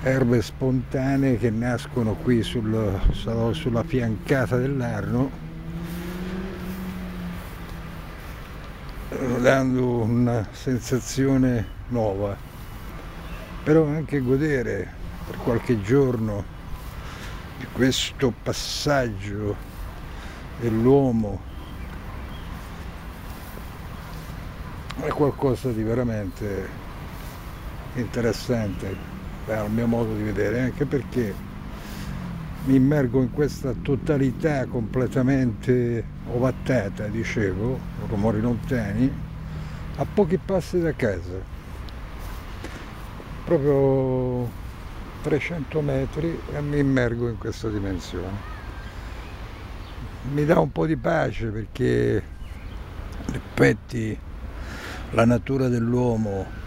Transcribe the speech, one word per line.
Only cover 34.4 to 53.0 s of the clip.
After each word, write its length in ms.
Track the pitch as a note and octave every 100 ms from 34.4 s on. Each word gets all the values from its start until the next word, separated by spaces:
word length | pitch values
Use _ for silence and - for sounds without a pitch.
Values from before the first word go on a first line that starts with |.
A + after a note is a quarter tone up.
| D#3+ C#3+ A#2+
completamente 1400 | B2+ A2 B2+ B2 C3+ B2+ C3+ B2+ G2+ - B2 A#2+ A#2 G#2+ - -
ovattata, 760 | B2 B2+ - - B2+ G2+ F#2 G#2+
dicevo, 720 | A2 - A#2+ G2 F2+ A2+ C3 - - E2+
rumori 320 | G#2 G#2+ G#2+
lontani, 720 | A#2 A#2 - B2 G#2 G#2 C3+ - - - - - - - - -
a 100 | C#3+
pochi 320 | - F#3 F#3
passi 420 | - F#3+ - F3+
da 140 | E3
casa, 480 | B2+ A#2 F#2 F2+ F#2 - - - - - - - - - - - - - - - - - - - -
proprio 1040 | - D#3+ C#3 C#3 C#3 C3+ C3 B2+ B2+ B2 A#2+ - - - - - - -
trecento 580 | D3+ C#3+ - F3 C3 D#3+
metri, 580 | C#3+ C3+ C3+ - E3 E3 -
e 80 | D3
mi 160 | D3 D3
immergo 500 | C#3 C3 A#2+ A#2 A#2+
in 120 | G#2+
questa 280 | A2+ - A2+
dimensione. 840 | G#2 G2 F#2 - F2+ F2+ G2+ - - - - - - - - - - - - - - - - - - B2+
Mi 120 | C#3+ D3+
dà 140 | E3+
un 120 | D#3
po' 140 | - D#3+
di 100 | D#3
pace, 520 | A#2+ D#3+ C3+ G#2 A#2
perché 760 | G#2+ A2 - B2 A#2+ A#2+ A2+ - - - - - - - -